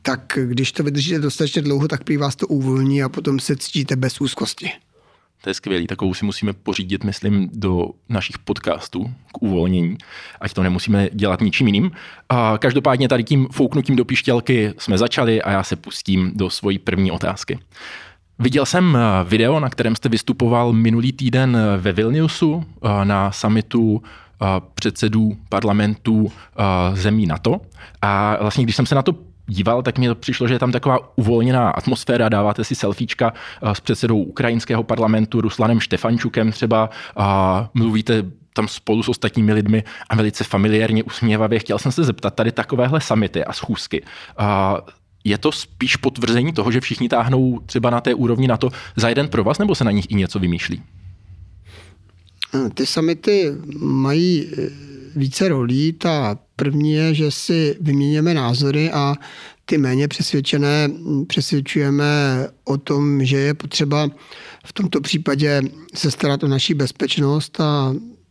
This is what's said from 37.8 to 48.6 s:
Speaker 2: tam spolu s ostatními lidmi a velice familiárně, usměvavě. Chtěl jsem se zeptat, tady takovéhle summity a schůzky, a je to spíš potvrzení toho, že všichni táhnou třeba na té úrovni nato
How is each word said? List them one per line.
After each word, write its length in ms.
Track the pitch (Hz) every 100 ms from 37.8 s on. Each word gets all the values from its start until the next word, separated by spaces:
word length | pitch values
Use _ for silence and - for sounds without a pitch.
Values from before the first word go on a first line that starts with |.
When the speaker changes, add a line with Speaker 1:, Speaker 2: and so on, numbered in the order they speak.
| 113 110 110 113 92 - _
Speaker 2:
tam 140 | - 107
spolu 360 | - - 110
s 60 | 113
ostatními 440 | 120 123 - 107
lidmi 300 | 107 101 110 107 - -
a 60 | 113
velice 280 | 107 -
familiárně, 600 | 117 98 107 107 113 110
usměvavě. 560 | - - 113 107 107 113
Chtěl 200 | - 104
jsem 120 | 135
se 120 | 127
zeptat, 320 | 147 104 98 -
tady 160 | 110
takovéhle 500 | 117 - 127 123 156
summity 440 | - 110 101 82 -
a 80 |
schůzky, 500 | - - 104 - 76 - - - -
a 400 | 104 98 95 87 - _ _ _
je 140 | 107 104
to 140 | 151
spíš 440 | - - - 247 -
potvrzení 580 | 135 - 113 117 143
toho, 180 | 160 104
že 100 | 120
všichni 280 | - - 120
táhnou 500 | 127 120 131 127 117 -
třeba 240 | 131 120
na 120 | 120
té 120 | 120
úrovni 340 | 120 120 117 131
nato 220 | 110